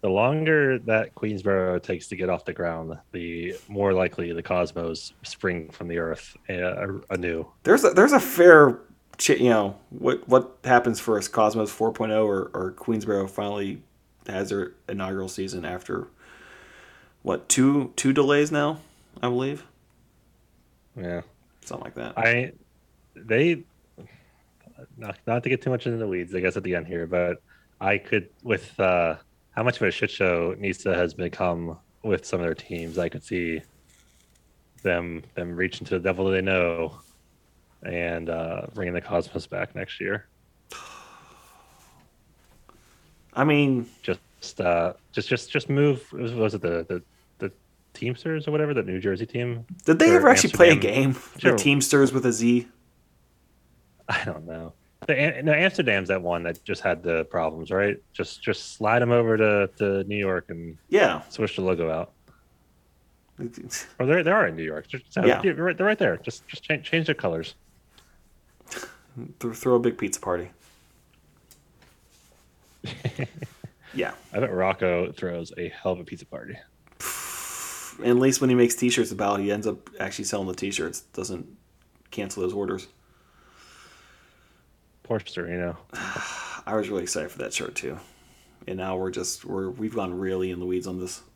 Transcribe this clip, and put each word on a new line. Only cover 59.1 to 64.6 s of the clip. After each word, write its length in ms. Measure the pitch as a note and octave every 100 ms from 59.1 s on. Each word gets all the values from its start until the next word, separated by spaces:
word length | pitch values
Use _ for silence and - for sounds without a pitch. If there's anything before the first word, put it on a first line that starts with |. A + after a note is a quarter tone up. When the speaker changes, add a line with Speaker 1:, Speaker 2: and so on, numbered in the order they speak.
Speaker 1:
over 240 | A#2+ A2+ A2
to, 340 | G#2+ G#2 G2 -
to 260 | G2+ G2 G2
New 120 | G#2
York 280 | G2 F#2 -
and 280 | E2+ E2 D#2 _
Speaker 2:
Yeah. 340 | F#3+ D3+ D#2+ -
Speaker 1:
switch 260 | - G#2+ -
the 40 |
logo 280 | F#2 F2 E2
out. 220 | D#2+ F2 _ _ _ _ _ _ _ _ _ _ _ _ -
Speaker 2:
It's 480 | B2 - B2 - - -
Speaker 1:
Or 60 | B2+
they, 160 | E3+
they 100 | D#3+
are 160 | G#3 A2+
in 80 |
New 80 | D#2+